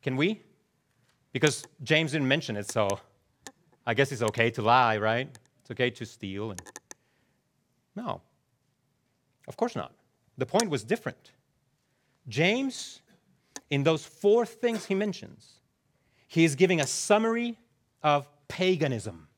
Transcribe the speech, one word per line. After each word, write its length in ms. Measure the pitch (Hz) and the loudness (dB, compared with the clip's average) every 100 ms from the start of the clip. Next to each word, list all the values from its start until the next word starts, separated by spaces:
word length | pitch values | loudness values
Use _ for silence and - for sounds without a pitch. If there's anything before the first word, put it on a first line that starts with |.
Can 140 | - 131 | -4 0
we? 260 | 165 214 - _ _ _ _ _ _ _ _ | 0 -2 -12 _ _ _ _ _ _ _ _
Because 320 | 127 156 139 - _ | 2 2 2 -10 _
James 300 | 127 156 160 | 2 2 2
didn't 160 | 151 131 | 0 2
mention 280 | 147 - 104 | 2 0 -8
it, 140 | 101 | -4
so 180 | 117 101 101 - _ _ _ - _ _ _ - | 0 0 -2 -8 _ _ _ -20 _ _ _ -4
I 80 | |
guess 180 | 117 139 | 0 0
it's 100 | 123 | 2
okay 280 | 113 104 117 | -2 2 0
to 120 | - | 2
lie, 340 | 110 127 120 107 | 4 4 4 2
right? 320 | 107 113 135 - _ _ | 0 -2 -4 -12 _ _
It's 100 | _ | _
okay 200 | 117 123 | -2 -2
to 160 | - 113 | -2 -14
steal. 440 | - 101 98 110 | -12 -10 -8 -8
And 120 | 92 - - _ - _ _ _ _ _ _ _ _ _ | -10 -16 -20 _ -20 _ _ _ _ _ _ _ _ _
no, 260 | 196 233 - _ _ _ _ _ _ _ _ _ _ _ _ - | -14 -10 -10 _ _ _ _ _ _ _ _ _ _ _ _ -20
of 100 | - | -6
course 200 | 233 127 | -4 -4
not. 160 | 69 _ _ _ _ - | -10 _ _ _ _ -8
The 80 | 127 | -2
point 240 | 196 226 | 0 2
was 140 | 139 | -2
different. 480 | 113 214 - - _ _ _ _ _ _ _ _ _ _ - | -2 -4 -4 -12 _ _ _ _ _ _ _ _ _ _ -10
James, 720 | 110 170 233 269 - - - _ _ _ _ _ - _ | 0 0 2 -2 -6 -14 -18 _ _ _ _ _ -20 _
in 120 | 139 | 0
those 220 | 143 156 | 2 0
four 420 | - - 202 220 240 | -4 -2 4 4 2
things 400 | - 240 220 - | -2 -4 -4 -2
he 80 | |
mentions, 600 | 190 208 - - - _ _ _ _ _ _ _ _ _ | -2 -2 -4 -14 -20 _ _ _ _ _ _ _ _ _
he 180 | 160 | 4
is 100 | 165 | 4
giving 260 | 135 180 175 | 6 4 4
a 60 | 139 | 0
summary 720 | - - 208 226 233 240 226 _ _ _ _ | -4 2 2 4 -2 -4 -8 _ _ _ _
of 260 | 151 147 139 _ _ | 2 2 -2 _ _
paganism. 800 | - 185 185 147 120 104 85 76 | -2 0 2 0 -2 -8 -14 -20